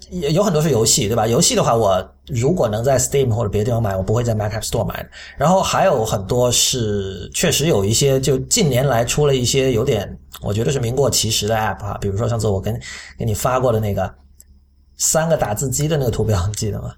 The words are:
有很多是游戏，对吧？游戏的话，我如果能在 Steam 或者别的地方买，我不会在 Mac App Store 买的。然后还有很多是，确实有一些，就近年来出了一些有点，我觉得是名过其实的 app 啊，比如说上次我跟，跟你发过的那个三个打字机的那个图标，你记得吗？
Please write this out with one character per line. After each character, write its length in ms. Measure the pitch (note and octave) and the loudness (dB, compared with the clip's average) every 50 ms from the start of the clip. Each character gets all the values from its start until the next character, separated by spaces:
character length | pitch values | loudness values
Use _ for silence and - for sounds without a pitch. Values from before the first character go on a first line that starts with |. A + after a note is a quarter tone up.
| - - F#3 F3+ - D3 | -16 -12 -10 -6 -2 0
有 100 | D#3 F3+ | 0 2
很 100 | G#3 G#3+ | 2 2
多 100 | E3 D#3 | 2 2
是 100 | D3+ E3+ | 2 2
游 140 | C3 G#2+ A2+ | 2 2 2
戏， 220 | A2 - - A#2 G2 | 2 2 0 0 0
对 80 | A#2 | 0
吧？ 120 | A2+ G#2+ A2 | 0 0 2
游 140 | A#2 C3+ | 2 2
戏 120 | F3 - C4 | 2 2 2
的 80 | G3 | 2
话， 140 | - D3 A#2+ | 2 2 2
我 400 | A2+ A2 G2 F#2+ F#2 - - - _ _ - | 2 4 2 2 0 -2 -6 -14 _ _ -8
如 260 | C#3+ A#2 A#2+ C#3 F#3 | -4 -2 0 0 2
果 140 | F3+ C#3+ G2 | 2 0 0
能 160 | G#2 A2 A#2 | 0 0 0
在 140 | C#3 C3+ A#2+ | 2 2 2
Steam 320 | A#2 - - C#3+ C3+ A#2+ | 0 0 0 0 2 2
或 140 | G#2+ A#2 A2+ | 0 0 -2
者 60 | G#2 | -2
别 120 | G#2 G#2 | 0 0
的 40 | G#2+ | 0
地 60 | B2 | 0
方 100 | A#2 A2+ | 0 0
买， 140 | A2+ G2+ G2 | 0 0 -2
我 60 | F#2+ | -2
不 120 | F#2 G2+ G#2+ | -2 0 0
会 100 | A#2+ B2 | 0 0
在 100 | A#2 A2 | 0 0
Mac 200 | G#2+ G#2 G#2+ G#2+ | -2 -2 -2 -4
App 120 | A2 - | -4 -6
Store 200 | - - A#2+ - | -4 -2 -2 -2
买 180 | A2+ - - - | -2 -4 -8 -10
的。 60 | - - - - - - - | -12 -14 -20 -20 -14 -6 0
然 120 | C#3 D#3+ | 2 4
后 120 | F#3 F#3+ | 4 4
还 240 | E3+ - - B2+ E3+ | 2 2 2 2 4
有 200 | F#3+ D#3 B2 A2 | 4 4 2 0
很 200 | G#2+ A#2+ G#2+ F#2+ | 0 -2 -4 -2
多 260 | F#2+ B2+ B2 B2 B2 | 0 2 2 2 4
是， 800 | A#2 - - - C3+ B2+ A2+ G#2+ G#2 G2+ G2 F#2+ F#2+ F#2+ G2 - - | 4 2 2 2 0 0 0 0 -2 -2 -4 -6 -8 -10 -12 -8 -6
确 180 | - - E3+ | -2 0 0
实 160 | B2+ - C#3 E3+ | 0 2 2 2
有 160 | C#3+ G#2 F#2+ | 2 2 2
一 80 | G2+ | 2
些， 280 | A2+ - C#3+ C3+ C3+ C3+ | 2 2 2 2 2 2
就 180 | C3+ D3+ C3+ C3 | 2 2 0 0
近 300 | C3 - - A#3+ G3+ C#3+ | 0 0 0 2 2 2
年 180 | B2 A#2+ C#3 C#3+ | 2 2 2 2
来 160 | B2 A2+ B2 | 2 0 0
出 240 | A#2+ - D3 D3 C#3+ | 0 0 2 2 4
了 80 | C3+ | 4
一 80 | B2+ B2 | 2 2
些 300 | A#2 - C3+ C3 C3 B2+ | 2 2 2 2 2 2
有 100 | G#2+ B2 | 0 0
点， 340 | C#3 A#2+ G#2 F#2+ F#2+ - - - - - - | 0 0 -2 -2 -6 -10 -14 -16 -20 -18 -10
我 120 | - - G2+ | -6 -4 -2
觉 100 | G#2+ A#2 | -2 0
得 80 | D#3+ | 0
是 80 | C#3 C#3 | 0 -2
名 160 | B2 A2+ B2 | -2 -2 0
过 140 | C3+ C#3 A#2+ | 0 0 2
其 200 | - - - A2 | 2 0 0 0
实 180 | G#2+ - G#2 G#2 | -2 -2 0 0
的 80 | A2+ | 0
app 280 | A2 A2 G#2+ F#2+ - G#2 | 0 0 -2 -4 -6 -6
啊， 140 | G2+ G#2 - | -8 -8 -4
比 80 | - G2+ | -4 -4
如 80 | G2 | -2
说 120 | G2 A#2 A2+ | -2 -2 -2
上 120 | B2 A2+ | -2 0
次 80 | G#2+ A2 | 0 0
我 140 | G2 F#2+ | 0 0
跟， 120 | F#2+ G#2 A2+ A#2+ - - - - - - - - | -2 -4 -6 -6 -8 -14 -16 -16 -16 -16 -10 -6
跟 80 | B2 A2+ | -4 -4
你 60 | G#2 | -2
发 260 | - - C3 B2+ C3 | 0 0 0 0 2
过 120 | B2+ B2+ | 2 2
的 80 | A2+ A2 | 2 2
那 140 | A2 G#2 G2 | 0 0 -2
个 160 | G2 F#2 F2+ - - - - - - - - - - _ _ _ _ _ _ _ | -2 -4 -4 -6 -12 -20 -20 -20 -20 -20 -20 -20 -20 _ _ _ _ _ _ _
三 320 | - - - - D#3+ D#3+ E3 | -4 -2 0 0 0 2 2
个 80 | D#3+ | 2
打 180 | C#3+ B2+ A2 G#2+ | 0 0 -2 -2
字 160 | G#2+ C#3+ C3 | -4 -4 -4
机 180 | B2 - D3 D#3 | -2 -2 -2 0
的 80 | E3 D3 | 0 0
那 80 | C3 | 0
个 40 | A#2 | 0
图 140 | - - G#2+ | 0 0 0
标， 240 | G#2+ G#2+ F#2 F2 G#2+ | 0 0 0 0 -2
你 60 | G#2 | -2
记 180 | - A2 G#2+ | -2 -4 -4
得 100 | G2 - | -4 -6
吗？ 120 | - A#2+ - | -8 -10 -12